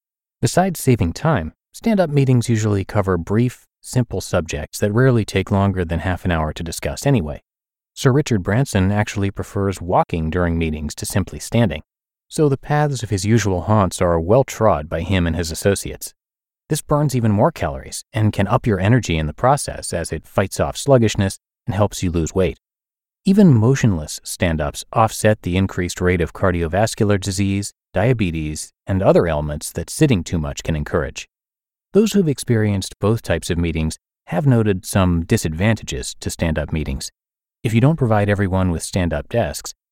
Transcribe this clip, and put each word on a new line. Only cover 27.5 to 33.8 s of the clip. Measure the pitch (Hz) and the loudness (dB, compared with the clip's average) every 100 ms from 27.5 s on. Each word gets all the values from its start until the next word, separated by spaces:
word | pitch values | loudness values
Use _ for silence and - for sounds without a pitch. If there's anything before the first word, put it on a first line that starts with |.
| 98 101 - _ | -2 -6 -12 _
diabetes, | 92 113 123 95 82 76 76 - _ - | -2 0 2 0 -2 -4 -8 -12 _ -4
and | 95 | 2
other | 101 175 87 | 4 4 4
ailments | 76 76 73 - | 0 -2 -6 -8
that | - 82 | -8 -8
sitting | - 151 104 | 0 2 2
too | - 87 | 0 -4
much | 73 69 | -4 -6
can | - 78 | -4 -4
encourage. | 73 90 67 - - _ _ _ _ _ _ | -2 -2 -4 -8 -18 _ _ _ _ _ _
Those | 196 220 | 2 2
who've | 202 165 | 2 0
experienced | 135 - 113 107 98 - - | -2 0 0 2 0 -4 -4
both | 101 113 | -2 -2
types | - 85 - | 0 -2 -2
of | 85 | -2
meetings | 87 80 | 0 0